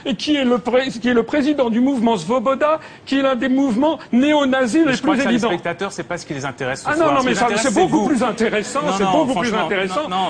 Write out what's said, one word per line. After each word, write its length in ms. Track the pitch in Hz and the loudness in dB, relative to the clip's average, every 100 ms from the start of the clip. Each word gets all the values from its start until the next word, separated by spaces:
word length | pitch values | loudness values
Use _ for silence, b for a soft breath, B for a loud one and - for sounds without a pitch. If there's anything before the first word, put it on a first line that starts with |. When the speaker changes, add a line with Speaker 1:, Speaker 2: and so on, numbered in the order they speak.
| - | -6
Speaker 1:
et 100 | 208 | -4
qui 200 | 302 294 | 0 0
est 80 | |
le 140 | 254 247 | 2 0
pré-, 320 | 247 254 262 | 2 0 0
qui 180 | 226 240 | -2 0
est 60 | |
le 100 | 240 | 2
président 460 | 226 294 277 285 240 | 2 0 2 0 0
du 100 | 226 | 2
mouvement 380 | 254 269 226 220 | 2 2 2 0
Svoboda, 640 | 156 254 220 269 302 311 B B - | 0 0 0 0 0 0 B B -4
qui 140 | 269 | 0
est 20 | |
l'un 140 | 269 254 | 2 0
des 100 | 262 | 0
mouvements 500 | 262 277 214 302 302 B | 2 2 2 0 -2 B
néo-nazis 720 | 233 285 302 277 262 254 302 | 2 4 4 2 2 2 2
Speaker 2:
Mais 80 | 320 | 2
Speaker 1:
les 60 | 247 | 2
Speaker 2:
je 40 | |
crois 120 | 285 | 0
Speaker 1:
plus 60 | 240 | 0
Speaker 2:
que 40 | |
ça, 60 | 269 | 0
les 60 | 233 | 0
Speaker 1:
évidents. 120 | 220 | 0
Speaker 2:
spectateurs, 420 | 175 175 170 196 | -2 -4 -6 -8
c'est 100 | - | -8
pas 140 | 160 175 | -8 -10
ce 80 | - | -8
qui 80 | |
les 100 | 143 | -8
intéresse 380 | 139 127 131 135 | -8 -6 -6 -4
ce 60 | - | -2
Speaker 1:
Ah 80 | 302 | 0
non, 0 | |
Speaker 2:
soir. 140 | 311 | 2
Speaker 1:
non, 20 | 285 | 2
Speaker 2:
Ce 60 | |
qui 40 | 254 | 2
Speaker 1:
mais 40 | |
Speaker 2:
les 60 | 220 | 0
Speaker 1:
ça, 80 | 240 | 0
Speaker 2:
intéresse, 160 | 220 | 0
Speaker 1:
c'est 60 | 269 | 0
Speaker 2:
c'est 100 | 202 | 2
Speaker 1:
beaucoup 200 | 370 320 | 2 2
Speaker 2:
vous. 60 | 302 | 0
Speaker 1:
plus 140 | 262 | 0
intéressant, 580 | 226 196 220 208 208 269 | 0 0 -2 -2 -2 -4
Speaker 2:
Non, 100 | 294 196 | -2 0
Speaker 1:
c'est 60 | 196 | 2
Speaker 2:
non, 60 | |
Speaker 1:
beaucoup 260 | 285 269 247 | 2 2 0
plus 80 | 240 | -2
Speaker 2:
franchement, 180 | 214 165 | -2 -2
Speaker 1:
intéressant 420 | 190 190 185 302 | -2 -2 -4 -2
Speaker 2:
non, 80 | 185 | -2